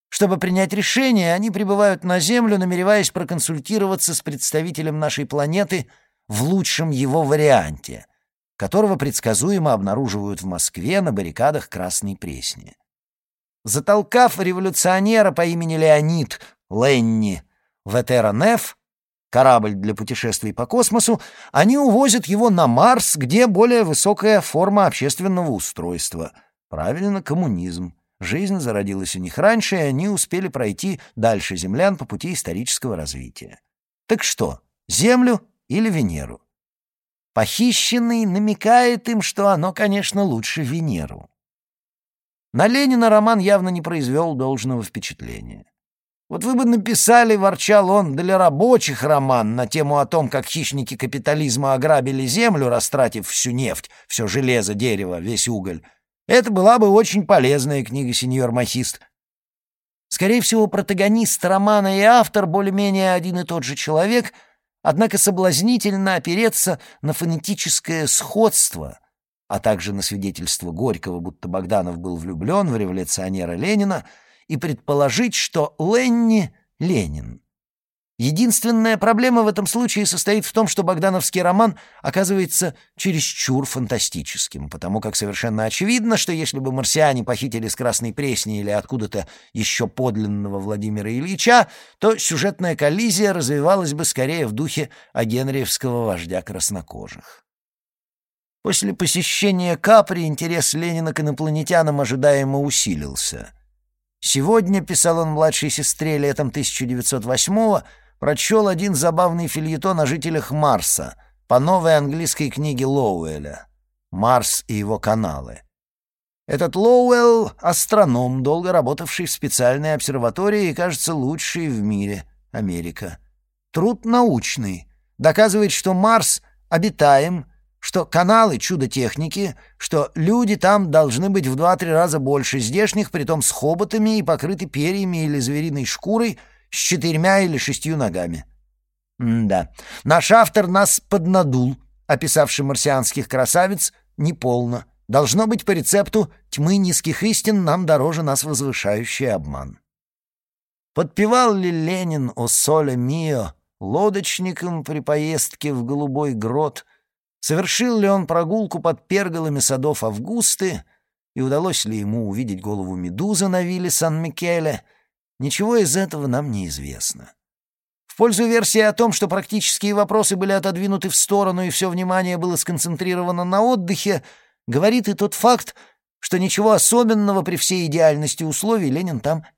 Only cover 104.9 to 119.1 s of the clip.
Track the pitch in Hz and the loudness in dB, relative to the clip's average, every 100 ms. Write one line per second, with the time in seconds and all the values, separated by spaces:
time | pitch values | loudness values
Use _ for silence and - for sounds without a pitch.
104.9 | 180 175 165 160 151 156 151 156 - 147 | 0 2 2 0 2 2 2 -2 -4 -4
105.9 | - 156 151 143 135 139 147 127 - 123 | -2 -2 0 0 -2 -2 -4 -4 -4 -4
106.9 | 123 117 131 113 127 - 202 220 185 - | -4 -2 -2 -2 -2 0 2 2 0 -2
107.9 | - _ - 147 147 - 220 208 175 202 | -20 _ -6 -2 -2 2 2 4 0 0
108.9 | 156 165 165 180 170 170 - 156 160 185 | 0 0 2 2 0 -4 -4 -4 -2 -2
109.9 | 175 143 156 156 160 - 143 151 110 - | 0 0 -2 -2 -4 -4 0 2 2 0
110.9 | - 67 - _ _ - 123 147 185 165 | -4 -4 -14 _ _ 0 2 4 2 4
111.9 | 156 143 156 170 - 147 127 151 127 135 | 4 2 -4 -4 -4 -4 -4 -4 -2 0
112.9 | 139 120 87 80 78 73 - - _ _ | 0 0 -2 -4 -8 -10 -14 -20 _ _
113.9 | _ _ 92 113 127 110 - - 107 101 | _ _ -2 2 4 2 -4 -4 -4 -4
114.9 | 107 - 110 101 71 64 57 _ _ _ | -4 0 0 -2 -6 -12 -16 _ _ _
115.9 | _ _ _ _ _ - 147 170 180 220 | _ _ _ _ _ -6 -2 -2 2 4
116.9 | 247 247 240 240 233 214 - 170 170 - | 6 6 6 6 4 2 -4 -2 0 2
117.9 | 247 151 120 123 131 131 160 180 175 127 | 4 4 4 0 -2 0 0 2 2 2
118.9 | 147 165 | -2 -6